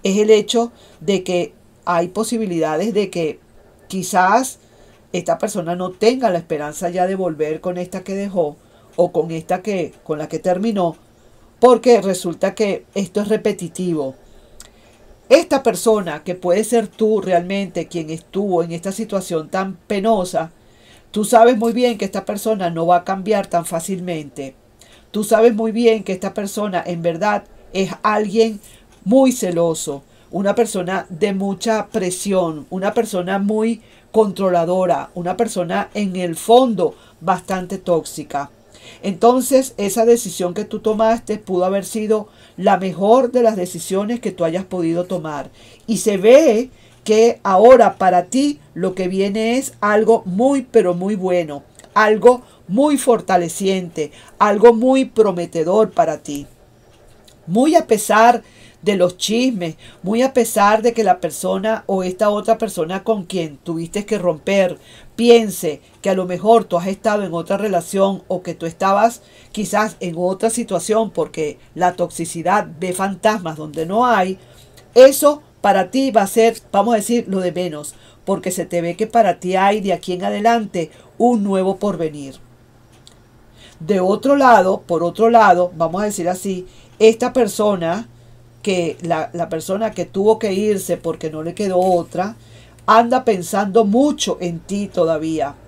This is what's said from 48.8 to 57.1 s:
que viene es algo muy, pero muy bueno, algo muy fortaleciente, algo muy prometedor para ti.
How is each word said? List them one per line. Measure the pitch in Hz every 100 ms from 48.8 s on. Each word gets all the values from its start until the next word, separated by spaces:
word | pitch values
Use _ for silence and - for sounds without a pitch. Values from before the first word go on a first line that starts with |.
| 185
que | 185 185
viene | 190 196 208 220 247
es | 269 -
algo | 208 208 214 226 190
muy, | 185 262 277
pero | 254 226 180
muy | 175 196 214
bueno, | 185 180 160 143 - - -
algo | - 214 214 220 247 - _ -
muy | 196 294 285
fortaleciente, | - 226 - 180 170 - 190 190 175 160 147 - - -
algo | 214 208 233
muy | 226 254 269 262
prometedor | - 208 175 170 - 160 208 214
para | - 160 151
ti. | - 143 143 _ _ _ _ _ -